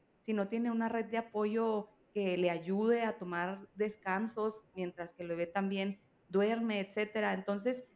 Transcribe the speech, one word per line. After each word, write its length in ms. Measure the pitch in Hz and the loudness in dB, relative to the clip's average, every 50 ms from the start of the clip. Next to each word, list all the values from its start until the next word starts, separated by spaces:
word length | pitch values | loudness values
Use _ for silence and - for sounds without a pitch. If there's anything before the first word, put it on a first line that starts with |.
| _ _ _ _ | _ _ _ _
si 160 | - - 220 | -4 -2 0
no 140 | 208 196 196 | 0 0 0
tiene 220 | 226 226 233 240 | 0 -2 0 0
una 180 | 233 226 226 226 | 0 0 0 0
red 180 | 233 226 220 | 0 -2 -2
de 120 | 196 220 226 | 0 -2 -4
apoyo 680 | 226 233 - 214 214 214 214 226 226 226 220 208 202 - - _ _ _ _ | -4 -2 -2 0 0 2 2 2 2 2 0 0 -2 -6 -12 _ _ _ _
que 240 | 208 196 185 180 | -2 0 2 2
le 140 | 175 180 175 | 4 2 2
ayude 520 | 170 165 160 170 190 202 220 226 233 233 226 | 2 0 -2 0 0 2 4 4 4 4 4
a 140 | 220 214 226 | 0 -2 -4
tomar 500 | 196 180 175 175 175 180 196 196 196 - _ | -6 -4 -2 -2 -2 -2 -4 -6 -10 -16 _
descansos 920 | 196 208 214 202 - - 190 185 196 220 220 226 226 214 220 214 - - - _ | -2 -2 -2 -2 -6 -4 -2 0 0 0 -2 -2 -2 -2 -2 -2 -6 -14 -14 _
mientras 380 | 190 185 180 175 - 170 175 - | -4 -4 -4 -4 -6 -10 -10 -8
que 100 | - 175 | -10 -6
el 60 | 170 | -4
bebé 180 | 170 165 170 | -2 -2 -2
también 540 | 170 170 196 196 196 196 196 190 202 196 - _ _ _ _ _ _ | -2 0 0 0 0 0 0 -2 -2 -4 -8 _ _ _ _ _ _
duerme, 520 | 180 190 202 214 233 233 233 226 214 202 | 2 2 4 4 2 2 0 0 0 0
etcétera. 520 | 196 196 - 208 214 208 - 220 214 202 196 | -2 -2 -2 -2 -2 -2 0 0 0 2 0
Entonces, 560 | 185 190 - 202 202 196 247 254 247 - - - | 0 0 -2 -2 0 0 0 0 0 -6 -12 -20